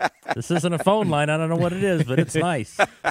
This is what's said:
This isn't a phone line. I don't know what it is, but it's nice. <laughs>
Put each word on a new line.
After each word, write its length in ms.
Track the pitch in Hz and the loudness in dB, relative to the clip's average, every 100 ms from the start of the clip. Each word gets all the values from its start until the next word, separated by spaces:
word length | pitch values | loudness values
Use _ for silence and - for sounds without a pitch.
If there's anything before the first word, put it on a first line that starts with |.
| - - - | -6 -6 -8
This 160 | - - | -6 -2
isn't 220 | 170 175 | -2 0
a 60 | 165 | 0
phone 300 | 185 214 196 | 2 2 2
line. 200 | 147 147 | 0 0
I 60 | 156 | 0
don't 140 | 160 | 0
know 80 | 165 | 0
what 160 | 175 | 0
it 100 | 185 | 0
is, 220 | 202 170 135 | 0 0 0
but 120 | 131 | 0
it's 160 | 165 160 | 0 0
nice. 420 | 175 151 110 - | 0 -2 -4 -2
<laughs> 60 | 196 - - | -2 -2 -6